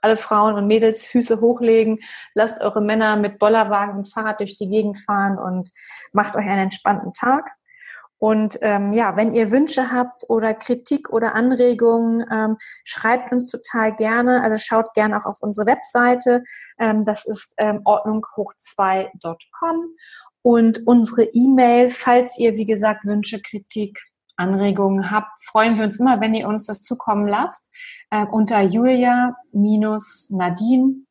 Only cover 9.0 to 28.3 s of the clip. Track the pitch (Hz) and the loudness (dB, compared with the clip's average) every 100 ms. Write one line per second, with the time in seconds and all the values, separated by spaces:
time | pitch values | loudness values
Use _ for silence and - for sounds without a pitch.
9 | 220 185 226 233 214 247 302 - 247 254 | 0 0 0 2 2 2 2 0 -2 -2
10 | 247 - - 226 220 220 - 247 - 285 | -4 -6 -4 -2 0 -4 -4 -4 -2 -4
11 | - 226 226 214 247 254 247 240 233 233 | -2 -2 0 0 0 4 2 4 2 2
12 | 233 226 233 220 220 220 - - - - | 2 -2 -2 -2 -2 -4 -8 -20 -16 -6
13 | 226 247 247 247 247 - - 233 220 220 | -2 -2 0 -4 -4 -10 -8 -2 -2 -2
14 | 220 233 247 247 220 214 - 226 226 - | -2 0 2 2 0 -2 -2 -2 0 0
15 | 214 208 208 202 208 208 214 277 - 240 | 0 0 -6 -8 -8 -4 0 0 0 0
16 | 240 247 254 240 247 - - - 226 214 | 2 2 2 0 0 -18 -18 -4 -2 0
17 | 214 208 - 208 - - 214 208 208 208 | 0 -4 -6 -10 -10 -4 -2 0 2 0
18 | 214 214 220 - 196 - - - 190 190 | 0 -4 -6 -8 -10 -10 -12 -2 0 0
19 | 190 - 170 165 _ - 165 165 339 - | -4 -10 -12 -12 _ -8 -4 -4 -6 -12
20 | - - - _ 247 233 226 226 233 240 | -20 -20 -20 _ 2 4 4 2 4 4
21 | 220 - 220 233 254 262 247 240 247 247 | 4 2 0 2 4 6 6 6 4 0
22 | - 247 247 - 233 214 214 214 214 208 | 2 2 2 0 0 0 -2 0 -2 -2
23 | 202 208 202 214 - 208 - 214 208 208 | -2 -4 -4 -10 -12 -16 -12 -8 -8 -10
24 | - _ _ - 180 196 202 196 196 196 | -20 _ _ -6 -2 0 0 2 2 0
25 | 190 208 - - - 220 226 220 214 208 | 0 -2 -4 -10 -4 2 2 2 0 0
26 | 254 240 220 220 202 214 208 208 - 247 | 2 2 0 -2 -2 -6 -8 -12 -10 -8
27 | - 208 208 208 339 - _ - - - | -4 -2 0 -2 -4 -8 _ -20 -20 -20
28 | - 214 208 | -8 -4 -2